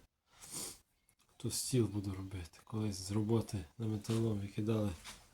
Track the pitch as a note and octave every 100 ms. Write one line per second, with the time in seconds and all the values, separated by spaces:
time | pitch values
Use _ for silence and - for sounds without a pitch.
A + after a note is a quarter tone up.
0 | - _ _ - - - - - _ _
1 | _ _ _ - A2+ - - B2+ G#2 G#2
2 | G2 F#2+ F#2+ G2 E2 - - A2 G#2+ F#2+
3 | F#2 G#2 G#2 A2+ - G2+ D#2 - A2 G#2+
4 | A2 A2+ A2+ G2+ G2 - G#2 A2 G#2 E2
5 | - - -